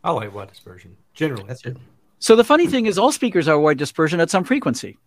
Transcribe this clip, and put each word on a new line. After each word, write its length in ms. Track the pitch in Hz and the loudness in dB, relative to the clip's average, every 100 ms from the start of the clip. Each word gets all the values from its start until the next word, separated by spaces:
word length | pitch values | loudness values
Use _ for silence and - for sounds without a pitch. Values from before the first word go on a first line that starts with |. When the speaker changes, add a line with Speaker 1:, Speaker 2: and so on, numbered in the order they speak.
Speaker 1:
I 100 | - | -4
like 220 | 143 104 | -6 -8
wide 140 | 101 98 | -14 -18
dispersion, 480 | - - 90 87 87 _ | -20 -20 -20 -20 -20 _
generally. 300 | - 156 117 98 | -6 -6 -6 -12
Speaker 2:
That's 200 | 123 120 | -14 -14
it. 100 | 127 - _ _ _ | -14 -20 _ _ _
Speaker 3:
So 180 | - 226 | 4 4
the 80 | 226 | 6
funny 220 | 302 349 | 2 2
thing 180 | 262 220 | 0 0
is 120 | 185 | 0
all 140 | 247 | 0
speakers 380 | 294 247 180 156 | 0 -2 0 2
are 100 | 151 | 2
wide 180 | 151 139 | 2 0
dispersion 440 | 147 - 156 170 | -4 -2 0 0
at 80 | 165 | 0
some 160 | 190 180 | 0 0
frequency 520 | 269 151 117 95 95 | -2 -2 -6 -10 -18